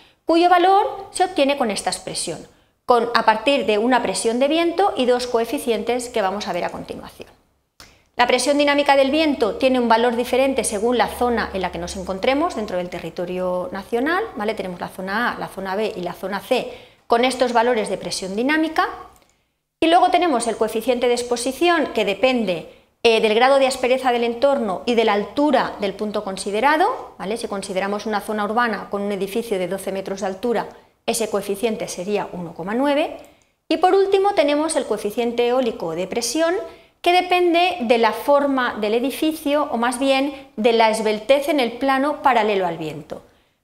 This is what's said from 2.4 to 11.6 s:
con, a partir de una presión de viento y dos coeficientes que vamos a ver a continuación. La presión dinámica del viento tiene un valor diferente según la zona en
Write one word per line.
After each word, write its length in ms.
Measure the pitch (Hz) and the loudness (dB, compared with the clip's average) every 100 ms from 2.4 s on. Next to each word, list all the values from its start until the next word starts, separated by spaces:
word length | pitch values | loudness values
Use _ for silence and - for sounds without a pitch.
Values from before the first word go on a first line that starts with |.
| - _ _ _ - | -12 _ _ _ 2
con, 240 | 240 233 | 2 4
a 100 | 233 | 2
partir 440 | 220 214 285 277 214 | 2 4 2 2 2
de 100 | 208 | 2
una 240 | 240 247 | 4 2
presión 380 | 247 180 226 240 | 2 -2 -2 0
de 80 | 277 | 2
viento 460 | 320 339 339 392 - | 2 0 2 0 2
y 80 | 247 | 2
dos 220 | 247 247 | 2 0
coeficientes 840 | 226 233 294 240 214 - 247 247 | -2 0 -4 -2 -2 -2 -4 -4
que 140 | 226 | -2
vamos 240 | 190 202 208 | -2 -2 -6
a 60 | |
ver 100 | 175 | -4
a 80 | 180 | -6
continuación. 580 | 165 165 - - - - _ _ _ _ _ - _ _ - | -8 -12 -14 -16 -18 -20 _ _ _ _ _ -20 _ _ 0
La 100 | 240 | 2
presión 320 | 247 294 285 | 2 2 2
dinámica 380 | 285 285 285 277 | 4 2 4 4
del 160 | 269 | 4
viento 460 | 302 320 254 214 - | 2 0 0 -2 0
tiene 220 | 262 254 | 2 2
un 80 | 233 | 2
valor 280 | 233 240 233 | 2 2 0
diferente 480 | 247 247 269 247 | 0 2 2 0
según 340 | 214 208 233 247 | -2 -2 0 2
la 100 | 202 | 0
zona 440 | - 247 226 180 | 0 0 0 -2
en 80 | 196 | -4